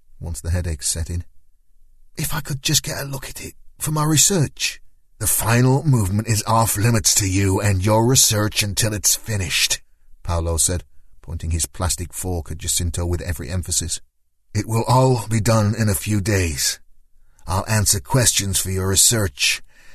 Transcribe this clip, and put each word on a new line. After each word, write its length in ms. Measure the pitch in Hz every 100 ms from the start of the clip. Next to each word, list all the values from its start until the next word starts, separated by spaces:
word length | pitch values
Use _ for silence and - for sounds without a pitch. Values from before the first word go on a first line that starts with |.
| - -
once 220 | 87 85
the 100 | -
headaches 380 | 87 85 78 -
set 200 | 80 80
in. 160 | 87 - - - - _ - - - - -
"If 180 | 151
I 60 | 156
could 220 | - 139
just 200 | - 147
get 160 | - -
a 100 | 139
look 220 | 135 -
at 100 | -
it, 140 | - - - -
for 140 | -
my 120 | 156
research." 760 | 151 151 - 196 131 - - - - - _ -
"The 100 | 101
final 560 | - 98 117 127 135
movement 440 | 160 123 92 104 110
is 140 | 104 107
off 300 | 113 104 104
limits 380 | 110 113 -
to 120 | - 98
you 320 | 95 98 98
and 220 | 101 92
your 240 | 104 110 117
research 560 | 131 - 107 107 -
until 300 | 104 95 110
it's 220 | 107 -
finished," 680 | - - 104 87 - - - - _ - -
Paolo 340 | - 85 82 82
said, 260 | - 90 - - - -
pointing 300 | - 82 80
his 140 | 80 -
plastic 460 | - 87 - 87
fork 380 | - 92 87 -
at 80 | 80
Jacinto 480 | 82 - 87 - 87
with 160 | 85
every 260 | - 87 76
emphasis. 520 | 92 90 - 82 - - _ _ _ _
"It 140 | 104 107
will 180 | 113
all 420 | 113 127 131 123 107
be 120 | 110
done 340 | 104 113 104
in 140 | 110 107
a 60 |
few 260 | 95 104 107
days. 600 | 98 98 87 69 - - - - - - - - -
I'll 180 | 95 -
answer 320 | 110 98 98
questions 580 | - 135 113 - 101 92
for 120 | 95
your 180 | 95 95
research, 720 | 95 - 117 98 - - - - - -